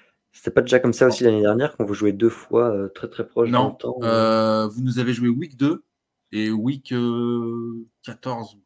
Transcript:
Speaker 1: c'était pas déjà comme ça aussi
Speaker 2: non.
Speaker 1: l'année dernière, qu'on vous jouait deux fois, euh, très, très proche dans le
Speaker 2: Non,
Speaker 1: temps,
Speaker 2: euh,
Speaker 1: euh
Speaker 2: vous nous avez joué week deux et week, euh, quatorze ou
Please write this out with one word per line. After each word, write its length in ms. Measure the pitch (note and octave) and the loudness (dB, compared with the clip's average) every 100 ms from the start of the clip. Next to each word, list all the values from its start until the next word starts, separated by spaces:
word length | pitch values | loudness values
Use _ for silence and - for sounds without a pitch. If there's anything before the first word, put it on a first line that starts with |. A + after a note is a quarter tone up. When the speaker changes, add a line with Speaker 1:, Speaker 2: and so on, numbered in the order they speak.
| _ _ _ | _ _ _
Speaker 1:
c'était 180 | - - | -10 0
pas 120 | C3 | 0
déjà 180 | B2 B2+ | 4 4
comme 140 | B2 | 4
ça 120 | A2+ B2+ | 4 2
aussi 180 | B2 | 4
Speaker 2:
non. 60 | B2 | 2
Speaker 1:
l'année 140 | G#2+ | 4
dernière, 340 | G#2 A2+ D3 - | 2 2 -2 -2
qu'on 80 | G#2 | -4
vous 80 | |
jouait 200 | G2+ G#2 | 0 0
deux 160 | G2 A2+ | 2 0
fois, 420 | - - A#2 A#2+ | 0 -2 0 2
euh, 160 | G#2 G2 | 0 -4
très, 200 | - - | -8 -12
très 180 | - - | -10 -6
proche 240 | - A#2 | -2 2
dans 120 | B2 | 2
le 60 | C3+ | 0
Speaker 2:
Non, 60 | - | -4
Speaker 1:
temps, 240 | A#2+ B2 | -10 -4
Speaker 2:
euh, 600 | A#2 A2+ A2 A2 A2 A2 | 0 2 2 2 2 0
Speaker 1:
euh 40 | G#2+ | -2
Speaker 2:
vous 120 | A2+ | -4
nous 160 | B2+ A#2+ | -4 -2
avez 160 | B2 | -2
joué 160 | A#2+ A#2+ | 0 0
week 260 | A#2+ E3 C3 | -2 -6 -2
deux 280 | C#3 F#3 _ _ _ _ _ | -2 -2 _ _ _ _ _
et 180 | G#2+ G#2+ | -4 -2
week, 420 | A2 A#2 C#3+ - | -2 -2 -4 -6
euh, 920 | B2 A#2+ A#2 A#2+ A#2+ A#2 A#2 A#2 A2+ A2+ _ | -2 -2 -2 -2 -2 -4 -6 -8 -12 -16 _
quatorze 540 | - A2 C3 A#2+ G#2+ | -18 -12 -10 -10 -12
ou 60 | G2+ | _